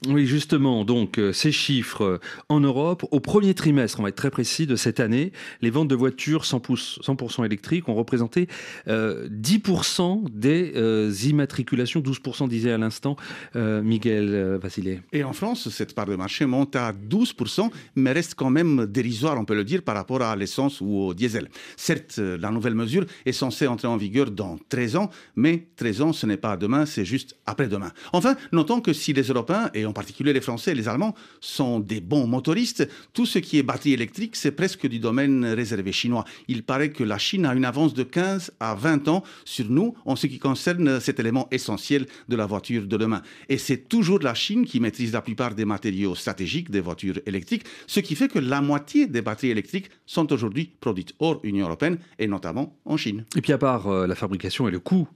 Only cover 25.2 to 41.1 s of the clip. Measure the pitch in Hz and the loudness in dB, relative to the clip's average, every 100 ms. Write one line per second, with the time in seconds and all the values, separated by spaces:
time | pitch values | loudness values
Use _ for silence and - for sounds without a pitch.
25.2 | - - 147 170 170 - 117 101 156 151 | -8 2 2 2 -2 -6 -4 0 0 0
26.2 | 107 98 110 92 101 139 151 117 90 135 | 0 -2 -2 -2 0 0 0 -2 -2 -2
27.2 | - - - 110 123 98 87 - - 180 | -6 -12 -8 -2 -2 -2 -6 -12 -2 2
28.2 | 233 269 - 170 151 240 233 147 - 135 | 2 2 2 2 4 2 2 0 0 0
29.2 | 120 123 113 196 233 107 107 101 101 - | 2 0 0 0 0 -2 -4 -4 -8 -2
30.2 | 143 131 - 117 190 139 110 120 214 - | 0 2 0 -4 -2 -2 0 0 0 -4
31.2 | - - - - 127 117 101 110 87 147 | -14 -18 -12 -2 0 0 -2 -6 0 2
32.2 | 117 127 139 185 240 - 143 - - - | 2 0 0 0 0 0 -2 -4 -10 -2
33.2 | 247 185 - 151 127 127 147 127 113 - | 0 0 2 2 2 0 2 2 0 -4
34.2 | 226 - 147 - 185 - 135 117 113 123 | -8 -2 -2 0 -2 0 -4 -2 0 2
35.2 | 143 135 120 113 110 107 95 - 117 120 | 4 4 2 0 0 -2 -2 -2 0 -2
36.2 | - - - 120 113 131 151 147 110 101 | -2 -12 -6 -6 -2 0 0 0 -2 0
37.2 | - 202 151 127 127 131 160 117 127 175 | -2 0 2 2 2 4 2 2 -2 0
38.2 | 190 196 175 - 113 104 151 147 147 180 | 0 -2 -6 -6 -4 0 2 2 2 0
39.2 | - - - - 107 139 233 - - 131 | 0 -18 -12 -6 2 2 2 -2 -4 -2
40.2 | 139 127 139 127 175 175 151 131 135 | -2 -2 -2 0 0 2 2 2 0